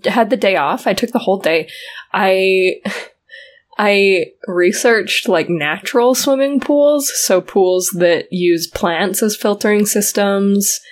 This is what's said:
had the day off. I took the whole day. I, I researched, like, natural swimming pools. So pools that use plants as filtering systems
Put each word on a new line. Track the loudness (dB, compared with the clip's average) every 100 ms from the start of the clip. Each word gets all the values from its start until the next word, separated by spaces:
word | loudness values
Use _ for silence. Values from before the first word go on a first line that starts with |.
| -2
had | 0 0
the | 0
day | 0 0
off. | 0 -2 -2
I |
took | -2 -2
the | -2
whole | -2 -2
day. | 0 -2 -4 -12 -16 -18 -8
I, | -2 0 2 2 2 0 -2 -6 -8 -12 _ _ -20 -20 -20 _ -2
I | 2 4 4 2 -2 _ -6
researched, | 0 2 2 2 2 0 -4 0
like, | 0 0
natural | -2 -4 -6 -2 2 2 2
swimming | 0 0 0 0
pools. | 0 2 4 2 -2 -4
So | 0 0
pools | 0 0 2 0 -2 0
that | 2 2 -2
use | -2 0 0 -2
plants | -4 -2 -2 -2 -2
as | -2 -2
filtering | -2 0 0 2 0
systems | 0 -2 0 0 0 2 0 0 -4 -10